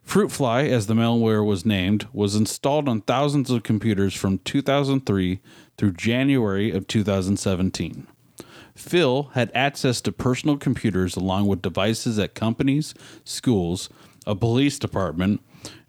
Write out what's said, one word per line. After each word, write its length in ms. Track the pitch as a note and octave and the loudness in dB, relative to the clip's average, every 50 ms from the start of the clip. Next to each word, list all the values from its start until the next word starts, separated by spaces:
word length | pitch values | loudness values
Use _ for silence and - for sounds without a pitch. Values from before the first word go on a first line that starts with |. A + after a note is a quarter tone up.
Fruit 280 | _ - - F#3+ G#3+ - | _ 0 2 2 2 2
Fly, 320 | - - C#3 A#2 A2+ B2+ D3+ | 0 0 0 2 2 2 2
as 220 | B2+ B2+ A#2 G2 | 2 2 0 2
the 80 | G#2 A2 | 2 2
malware 500 | A2+ A#2 A#2 A#2 A#2 A2+ A2 A2 G#2+ G#2 | 2 4 4 2 2 2 2 2 2 2
was 180 | G#2 G2+ F2+ F2 | 2 0 0 0
named, 400 | A2 G#2 F#2+ F2+ F#2+ G#2+ G#2 G#2 - - | 0 0 2 2 2 0 0 -2 -6 -4
was 200 | G2 G#2 G2+ G#2 | -2 -2 0 2
installed 540 | G#2+ A2 - - - - C#3 C#3+ D3+ D3 C3+ | 0 0 0 -2 -2 0 0 0 2 0 0
on 140 | A2+ G#2+ | -2 -2
thousands 480 | - - A#2+ C3 D3 D3 C#3+ C#3+ B2 B2 | 0 0 0 2 0 2 0 0 0 0
of 120 | B2 A2+ | -2 -2
computers 520 | - - A2 G2+ G#2 A2 G#2 F#2+ G2 F#2+ - | 0 0 -2 0 2 0 2 2 0 0 0
from 240 | - - G2 F#2+ F#2 | -2 0 0 0 -2
two 240 | - - - C#3+ | -4 -4 -4 -2
thousand 420 | C3+ C#3 C3+ C#3+ C#3 C3+ C3+ C3 - | 0 2 2 2 2 0 0 -2 0
three 360 | - G2+ F#2+ F#2 F2+ F#2 - - - - - - _ _ | 0 0 0 0 0 -2 -4 -8 -16 -20 -20 -20 _ _
through 160 | - - G2+ | 0 0 0
January 760 | F2 - - A2+ A#2 B2+ C3+ C#3+ C#3 B2+ A2 G2+ F#2+ G2 G#2 A2+ | 0 0 0 0 2 2 2 2 2 2 2 0 0 0 0 0
of 160 | D#2+ F#2+ F#2+ | -2 -2 -4
two 180 | - - G#2+ F#2+ | 0 0 0 2
thousand 320 | G#2 G2 G2 F2+ F#2+ G2+ | 2 0 0 2 0 -2
seventeen. 680 | - - G2+ F#2+ F2 F#2+ F#2+ - - F2 - - - - - _ _ _ _ _ - - - - - - - _ | 0 0 0 0 2 0 -2 -2 -4 -6 -6 -8 -12 -16 -18 _ _ _ _ _ -20 -20 -20 -20 -20 -20 -20 _
Phil 500 | - - - E3+ F3+ D#3+ B2+ B2 C#3+ C#3+ - - | -20 -8 0 2 2 4 4 2 0 -2 -2 0
had 160 | B2+ A#2 - - | 0 0 0 0
access 460 | A#2+ C3+ C#3+ - - - C3 A#2+ - | 0 0 0 0 0 0 0 0 0
to 120 | - G#2+ | -4 -6
personal 440 | - - - B2 B2+ - - D3+ D3 | -6 -2 -2 -2 -2 0 0 -2 -2
computers 580 | C#3 - C#3 A#2+ - - A2+ F2+ F#2 F#2 F2+ - | 0 0 -2 -2 0 0 0 0 0 0 0 -2
along 320 | F#2 F#2 F#2+ F#2 G2+ G2+ | -4 -2 0 0 2 2
with 140 | G2+ F#2+ F2+ | 2 0 0
devices 560 | - F#2+ E2 G2 F#2+ A2 A#2 - - B2+ A2 G#2+ | -2 -4 -2 0 0 0 0 -2 -2 -2 -2 -2
at 160 | F#2 - - | -2 -2 -4
companies, 600 | - A2 A2+ A2+ - C#3+ C#3 C3+ D3+ D#3 - - - - - - - | -4 -4 -2 -2 0 0 0 0 0 -2 -6 -10 -18 -20 -20 -20 -20
schools, 680 | _ - - - - C3 A#2 F#2+ F2 E2+ F#2 G2 - - - - - - _ _ - | _ -12 -12 -4 0 2 2 2 0 -2 -4 -6 -8 -12 -16 -20 -20 -20 _ _ -6
a 80 | - G#2+ | -6 -2
police 440 | F#2+ A#2+ A2+ A#2 C3 C#3+ C#3+ C#3 - | -2 0 0 2 2 2 0 0 -2
department, 640 | - G#2 - G2+ F#2+ E2 D#2 F2 F2+ G2+ G#2 - - _ - - - - - - - | -6 -4 -2 -2 -2 -2 -2 0 0 0 0 0 -4 _ -20 -20 -18 -18 -18 -20 -8